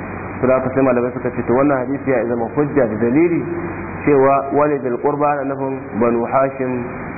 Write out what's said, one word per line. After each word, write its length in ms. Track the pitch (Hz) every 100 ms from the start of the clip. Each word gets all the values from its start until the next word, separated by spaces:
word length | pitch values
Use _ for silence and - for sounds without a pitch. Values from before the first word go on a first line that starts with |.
| - - - -
Su 60 | 127
da 60 | 131
haka 140 | 131
sai 80 | 131
malamai 300 | 135 120 123
suka 160 | 123 123
ce, 140 | 117 113
to, 80 |
wannan 240 | 123 147 135
hadisi 320 | 123 139 135
ya 160 | 127 117
zama 220 | 120 113 143
hujja 320 | 147 135 117
da 80 | 107
dalili 480 | 117 139 175 165 - - - - - - 143
cewa 400 | 139 135 139 139
walidul 440 | 139 151 143 127 120
qurba 380 | 143 143 147 147
na 80 | 135
nufin 240 | 135 135 135 139 104
Banu 260 | 120 117 117
Hashim 460 | 135 139 - 127 127 120 - -